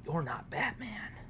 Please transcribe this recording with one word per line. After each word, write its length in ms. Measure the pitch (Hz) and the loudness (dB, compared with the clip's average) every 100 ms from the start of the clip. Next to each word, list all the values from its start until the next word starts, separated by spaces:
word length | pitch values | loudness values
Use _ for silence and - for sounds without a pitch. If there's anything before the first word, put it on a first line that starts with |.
you're 180 | - 160 | 2 2
not 280 | 139 - - | 4 0 -2
Batman. 720 | - - - 254 214 - - | 2 2 2 -4 -4 -4 -6